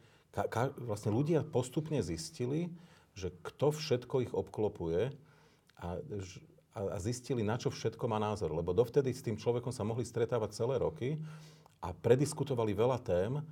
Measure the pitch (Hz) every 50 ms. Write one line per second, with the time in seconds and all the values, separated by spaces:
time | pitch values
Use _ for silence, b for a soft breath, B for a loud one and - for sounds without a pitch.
0 | b b b b b b - - 101 - - 110 120 139 135 - 123 117 104 101
1 | - 113 101 117 151 151 170 147 127 - - 120 127 - - 165 151 - 156 135
2 | 98 85 85 80 - - - - 123 123 143 160 175 175 170 B B B B B
3 | B B B - 92 90 - - - - - - - 151 151 156 - - 123 123
4 | 127 - - 135 120 110 - 95 101 - - - 107 101 - - 92 82 82 87
5 | 107 135 131 - b b b b b b b b b b b - - 87 87 -
6 | - - 104 101 95 92 - - - - - _ _ _ - 113 101 95 80 104
7 | 87 110 123 123 - - 139 120 107 101 113 123 - 131 - - - 117 - -
8 | - 120 110 107 104 107 107 98 104 80 76 82 85 85 90 92 123 123 - 147
9 | 135 127 120 - - 123 110 104 - 123 120 123 120 127 120 - 104 107 113 120
10 | 120 - - 117 117 107 127 120 110 101 - - 113 123 135 120 85 - - -
11 | 123 127 156 156 B B B B B B B B B B B B - 90 90 -
12 | - 117 120 131 147 - - - 139 - 135 117 113 107 101 104 113 127 135 117
13 | 123 - 90 87 92 110 131 147 156 B